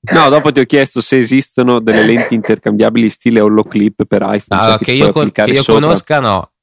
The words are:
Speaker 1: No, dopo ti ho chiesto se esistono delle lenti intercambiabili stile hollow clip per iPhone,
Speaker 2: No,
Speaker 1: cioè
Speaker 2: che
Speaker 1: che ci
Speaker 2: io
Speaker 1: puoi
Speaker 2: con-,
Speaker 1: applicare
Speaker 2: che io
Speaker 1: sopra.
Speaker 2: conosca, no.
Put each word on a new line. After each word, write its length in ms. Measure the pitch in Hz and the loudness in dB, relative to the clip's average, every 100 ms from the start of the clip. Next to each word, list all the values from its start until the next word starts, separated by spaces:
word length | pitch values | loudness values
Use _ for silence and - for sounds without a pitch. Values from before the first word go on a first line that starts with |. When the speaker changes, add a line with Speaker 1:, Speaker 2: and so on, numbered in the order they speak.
| - | 0
Speaker 1:
No, 160 | 165 147 | 0 2
dopo 240 | 147 151 | 2 2
ti 80 | 139 | 0
ho 60 | 127 | 0
chiesto 340 | 143 135 123 | 0 0 -4
se 160 | - 131 | 0 0
esistono 600 | 113 131 135 - 123 120 | 2 0 -2 -2 0 0
delle 240 | 113 110 | 0 2
lenti 300 | 107 117 - | 2 0 -2
intercambiabili 720 | 117 - 107 - 104 110 117 110 | -4 -2 -4 -2 0 0 2 -2
stile 300 | - 120 117 | -2 -2 0
hollow 240 | 107 107 | 2 0
clip 420 | 107 107 107 - - | -2 -2 -2 -2 -4
per 160 | 101 | -2
iPhone, 360 | 101 104 - 95 | -2 -6 -4 -2
Speaker 2:
No, 80 | 110 | 0
Speaker 1:
cioè 100 | 110 | -2
Speaker 2:
che 60 | 110 | -2
Speaker 1:
che 60 | |
ci 60 | 127 | 0
Speaker 2:
io 60 | |
Speaker 1:
puoi 80 | 147 | 0
Speaker 2:
con-, 80 | 156 | 0
Speaker 1:
applicare 300 | 104 - 107 | -2 -2 0
Speaker 2:
che 60 | 135 | 0
io 60 | |
Speaker 1:
sopra. 180 | 139 147 | 2 2
Speaker 2:
conosca, 380 | 151 190 - 151 | 2 -2 -2 -2
no. 320 | 123 95 - _ | 0 -2 -6 _